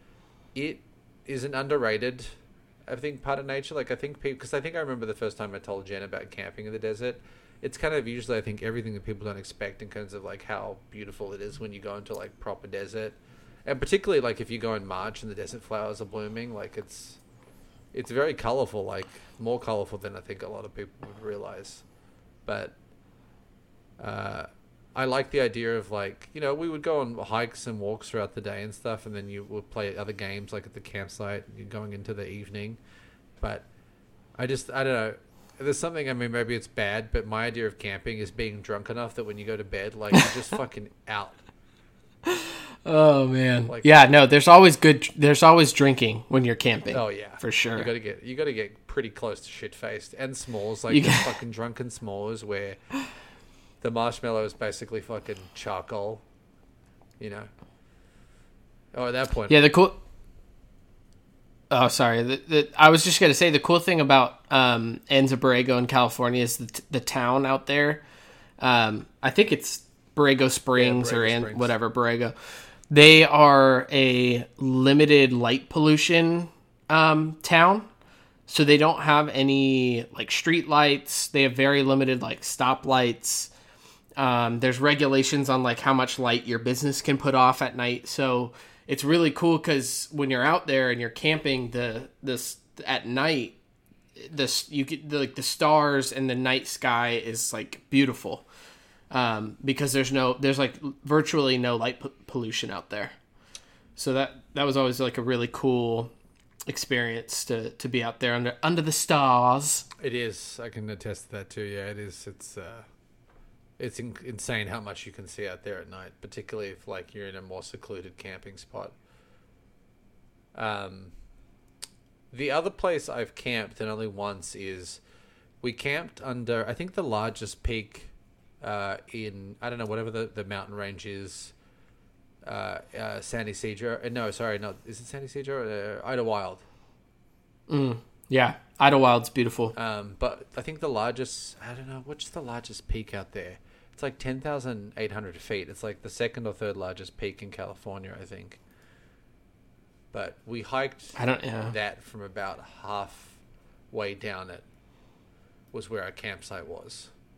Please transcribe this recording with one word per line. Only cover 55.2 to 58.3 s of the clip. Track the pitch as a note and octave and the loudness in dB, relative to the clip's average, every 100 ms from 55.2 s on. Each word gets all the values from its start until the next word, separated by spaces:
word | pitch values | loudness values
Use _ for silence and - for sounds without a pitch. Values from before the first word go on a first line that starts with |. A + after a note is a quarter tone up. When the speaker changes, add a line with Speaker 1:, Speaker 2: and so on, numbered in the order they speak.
| G2+ F#2+ F#2 | -10 -14 -14
Speaker 1:
charcoal, | - G#2+ F#2 - G#2+ G2+ A2 _ _ _ _ _ _ _ _ _ - | -14 -10 -10 -8 -8 -8 -10 _ _ _ _ _ _ _ _ _ -16
you | A2 | -14
know? | G#2 G#2 - - _ _ _ _ _ - | -14 -16 -20 -20 _ _ _ _ _ -20